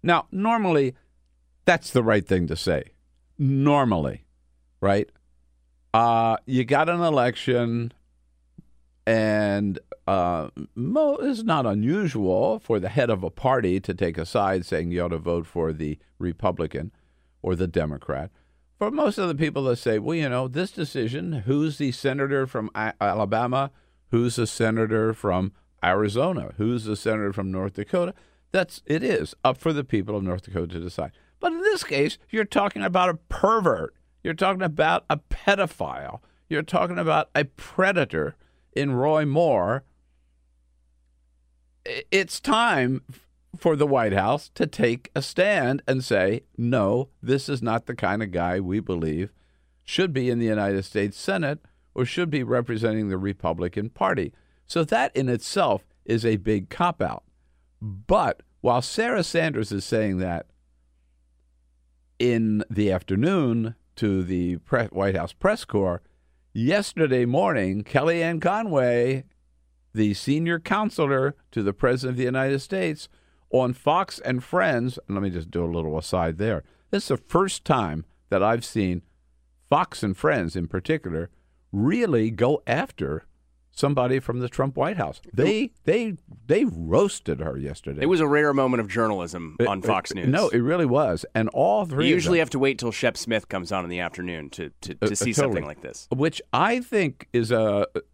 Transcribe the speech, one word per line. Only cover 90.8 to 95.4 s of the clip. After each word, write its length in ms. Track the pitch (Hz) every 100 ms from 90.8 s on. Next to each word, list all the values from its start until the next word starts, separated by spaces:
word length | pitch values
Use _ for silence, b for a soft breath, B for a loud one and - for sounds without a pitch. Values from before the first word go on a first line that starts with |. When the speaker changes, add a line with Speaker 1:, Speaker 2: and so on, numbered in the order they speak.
| 147
Speaker 1:
was. 400 | 127 135 82 - 110
And 140 | 110
all 360 | - 165 214 180
three 220 | 135 131
Speaker 2:
You 80 | 175
usually 240 | 165 170
Speaker 1:
of 60 | 147
them 0 |
Speaker 2:
have 40 |
to 80 | 139
wait 200 | 135 135
till 120 | 120
Shep 240 | - 123 -
Smith 320 | - 110 -
comes 240 | 98 87
on 100 | 95
in 60 | 87
the 100 | 87
afternoon 500 | 85 - 90 82 73
to, 200 | - 78 _
to, 140 | - 80
to 100 | -
Speaker 1:
Uh, 40 |
uh, 40 | 101
Speaker 2:
see 180 | 120
Speaker 1:
totally. 0 |
Speaker 2:
something 320 | 113